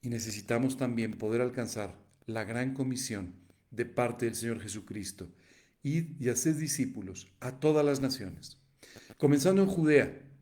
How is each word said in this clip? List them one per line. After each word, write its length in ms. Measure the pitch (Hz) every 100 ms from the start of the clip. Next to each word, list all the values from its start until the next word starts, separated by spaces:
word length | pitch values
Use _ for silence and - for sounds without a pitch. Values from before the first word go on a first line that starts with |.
Y 80 | 123
necesitamos 680 | 117 110 104 - 117 131 131
también 360 | 127 117 110
poder 300 | 107 107 117
alcanzar 540 | 123 123 117 - 101 - _ _ -
la 180 | 110
gran 300 | 104 117 131
comisión 600 | 135 131 123 - 107 87 90 - _ _
de 160 | 110 120
parte 380 | - 120 117
del 100 | 120
Señor 260 | 113 117 113
Jesucristo. 720 | 107 107 - 101 95 - 85 - _ _ _ _
"Id 380 | 139 156 165 -
y 80 | 123
haced 280 | 117 165 151
discípulos 760 | 151 135 127 - 95 95 - _
a 180 | 127 131
todas 240 | 151 151
las 160 | 147 139
naciones", 580 | 135 - 95 - - - _ _ - - - -
comenzando 460 | 147 143 165 190
en 60 | 196
Judea 540 | 190 156 147 107 - - -